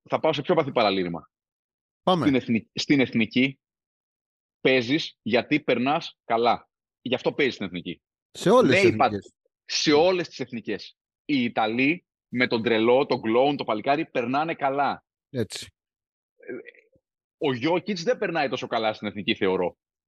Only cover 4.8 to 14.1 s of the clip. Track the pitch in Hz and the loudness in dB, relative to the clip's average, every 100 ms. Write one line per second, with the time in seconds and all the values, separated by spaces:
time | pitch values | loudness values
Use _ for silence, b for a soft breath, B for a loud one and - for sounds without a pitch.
4.8 | 117 156 - - 110 117 110 151 - 120 | 2 -2 -4 -10 0 0 0 -2 0 -2
5.8 | 127 160 - - - 117 117 101 - _ | 0 -2 -6 -16 -4 0 2 0 -6 _
6.8 | _ _ 123 123 - - 135 - 95 85 | _ _ -6 -2 -2 0 -2 -2 -8 -8
7.8 | 87 82 _ _ _ - 170 247 180 156 | -10 -14 _ _ _ -4 4 4 6 4
8.8 | 190 110 123 101 - _ _ _ - - | 4 4 0 0 -10 _ _ _ -8 -2
9.8 | 160 147 175 180 165 - 127 123 135 - | 2 4 4 2 -4 -10 -10 -10 -8 -10
10.8 | - _ _ _ - 139 120 - 110 117 | -10 _ _ _ -4 -2 -2 -2 -2 0
11.8 | 135 175 _ _ _ 120 123 120 113 113 | 0 -2 _ _ _ -4 0 0 2 2
12.8 | 113 127 143 123 113 117 139 143 120 107 | 4 4 2 -2 0 2 2 0 -4 -4
13.8 | 131 147 160 | -2 -2 -2